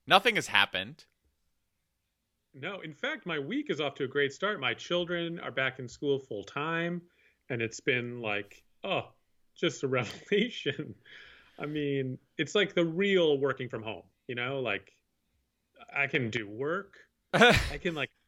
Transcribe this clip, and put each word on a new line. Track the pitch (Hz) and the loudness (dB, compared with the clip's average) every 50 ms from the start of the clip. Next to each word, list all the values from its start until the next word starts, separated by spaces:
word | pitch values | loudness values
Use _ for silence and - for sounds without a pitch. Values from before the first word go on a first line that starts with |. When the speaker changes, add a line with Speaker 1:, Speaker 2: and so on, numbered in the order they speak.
| _ | _
Speaker 1:
Nothing | 135 170 196 - 247 208 | 4 4 6 6 4 2
has | 170 - | 2 0
happened. | - - 196 202 - - 92 95 127 160 - - _ _ _ _ _ _ _ _ _ _ _ _ _ _ _ _ _ _ _ _ _ _ _ _ _ _ _ _ _ - | 4 4 4 4 4 2 -4 -6 -6 -12 -18 -20 _ _ _ _ _ _ _ _ _ _ _ _ _ _ _ _ _ _ _ _ _ _ _ _ _ _ _ _ _ -16
Speaker 2:
No, | 135 139 185 202 180 | -10 -10 -8 -8 -8
in | - 160 139 | -10 -12 -10
fact, | - - 277 311 226 - | -6 -6 -6 -6 -6 -6
my | 175 160 147 | -4 -4 -4
week | 135 151 240 302 294 - | -4 -4 -4 -4 -2 -2
is | 160 139 | -2 -2
off | 147 135 - | -2 -4 -2
to | - 139 | -4 -6
a | 107 | -2
great | - 143 143 135 | 0 0 0 0
start. | - - 190 208 208 160 | 0 -2 -2 -2 -2 0
My | 131 123 | -2 -2
children | 117 - - - 175 175 175 165 175 170 170 165 170 175 | -2 -2 -4 -2 -2 0 0 0 -2 -2 -2 -4 -6 -6
are | - 135 | -8 -4
back | 120 135 131 127 127 - | -2 0 -2 -2 -2 -6
in | 127 | -10
school | 113 - - 151 143 139 135 | -12 -8 -4 0 0 0 0
full | 135 - 110 101 95 | -2 -6 -8 -8 -8
time, | - - 143 147 165 165 165 170 170 175 175 - _ _ _ _ _ _ _ _ - | -6 -4 -4 -2 0 0 0 0 -2 -2 -6 -8 _ _ _ _ _ _ _ _ -6
and | 127 117 | -2 -2
it's | 113 110 - - | -2 -2 -4 -2
been | - 147 127 123 120 120 120 123 | 0 2 2 2 0 -4 -6 -6
like, | 113 107 104 101 101 - - - _ _ _ _ - | -4 -2 -2 -2 -4 -6 -14 -20 _ _ _ _ -4
oh, | 196 175 127 - - _ _ _ _ _ _ _ _ _ | -2 0 -2 -2 -4 _ _ _ _ _ _ _ _ _
just | - 185 160 - - | -2 -2 -2 0 -2
a | 147 127 | -2 0
<laughs> | |
revelation. | 131 123 113 - - - - - 202 208 233 247 - - - 139 - - 151 120 - - _ - - - - - - - - - _ - | 0 0 0 -2 -6 -12 -2 0 2 2 2 0 -2 -4 -4 -4 -4 -4 -8 -10 -12 -16 _ -20 -20 -20 -20 -20 -20 -20 -20 -20 _ -10
I | 151 | -8
mean, | 147 151 151 147 143 139 139 135 127 127 - - _ _ - | -6 -4 -2 -2 0 0 -2 -2 -4 -6 -8 -12 _ _ -4
it's | 151 - - | -4 0 2
like | 208 196 196 - | 2 2 4 2
the | 180 170 | 2 2
real | 165 160 180 202 202 190 180 165 151 143 135 | 2 2 0 2 4 6 6 6 6 4 4
working | 143 135 127 - 127 117 | 2 0 0 -2 -6 -6
from | 139 113 | -6 -6
home, | 107 113 101 85 - _ _ _ _ | -6 -8 -8 -8 -12 _ _ _ _
you | - 123 | -8 -6
know? | 123 120 131 139 135 | -4 -4 -4 -4 -2
Like, | 123 107 98 95 - - _ _ _ _ _ _ _ _ _ _ _ _ _ _ _ _ _ - - - - | -2 -2 -2 -2 -4 -10 _ _ _ _ _ _ _ _ _ _ _ _ _ _ _ _ _ -20 -20 -8 -4
I | 143 139 | -4 -2
can | 135 160 143 123 110 | 0 0 -2 -2 -2
do | 113 117 104 98 | -2 -4 -6 -6
work. | 107 117 139 151 175 202 196 - - - - _ _ | -8 -6 -4 -4 -4 -6 -8 -12 -18 -20 -20 _ _
Speaker 1:
<laughs> | _ _ _ - | _ _ _ 6
Speaker 2:
I | 165 233 240 - - - - 147 - | 8 8 10 10 6 4 0 -4 -4
can, | - 175 160 | -4 -4 -2
like, | 147 131 - _ _ _ | -2 -6 -6 _ _ _